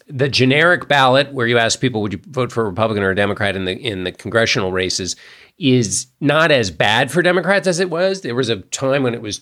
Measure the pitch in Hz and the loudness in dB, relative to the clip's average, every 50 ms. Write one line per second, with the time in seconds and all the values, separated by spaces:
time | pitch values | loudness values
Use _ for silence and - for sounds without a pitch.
0 | - - 151 127 139 143 123 - 127 131 135 147 165 175 175 - - - 143 143 | -18 -12 -4 -2 -2 -2 0 2 2 4 4 4 4 4 2 0 0 0 2 4
1 | 135 127 127 135 143 131 139 131 117 117 120 117 113 113 - - - 127 117 110 | 4 4 4 4 2 0 -2 -2 0 2 2 2 2 2 0 0 -2 -2 -2 -2
2 | 104 104 95 - - - 135 127 123 120 - 117 113 104 87 92 110 113 110 101 | -4 -4 -6 -8 -10 -8 -6 -4 -4 -2 -2 -4 -4 -2 -2 -2 -2 0 0 0
3 | 101 95 95 101 101 101 101 - 107 101 92 95 95 92 95 - - 117 101 92 | 0 2 2 2 0 0 0 -2 -2 -2 -2 -2 -4 -4 -4 -4 -6 -6 -6 -4
4 | 90 90 - - - 107 92 113 117 113 - 123 98 92 92 92 92 90 - - | -6 -8 -8 -8 -8 -2 0 0 2 2 0 0 -2 -2 -2 -2 -2 -2 -2 -4
5 | 95 85 - - - - - - - _ _ - 175 131 127 127 113 95 - - | -6 -6 -8 -10 -16 -20 -20 -20 -20 _ _ -2 2 2 4 4 2 0 -4 -6
6 | - - _ _ 147 139 147 156 160 160 147 127 110 92 78 - 123 101 107 117 | -8 -10 _ _ 0 0 2 4 4 4 4 2 2 0 -2 0 2 2 4 2
7 | 143 135 139 180 165 180 175 185 160 180 202 196 - 190 170 165 190 180 160 165 | 2 0 0 0 2 2 2 2 0 0 0 0 0 0 0 0 -2 -2 -2 -2
8 | 185 190 190 190 - 131 117 123 131 110 117 95 - - - - 131 131 135 143 | 0 -2 -2 -4 -6 -4 -2 -2 0 0 -2 -4 -6 -10 -8 -4 -2 0 0 0
9 | 131 123 117 117 113 107 101 - | 0 -2 -2 -4 -6 -10 -10 -10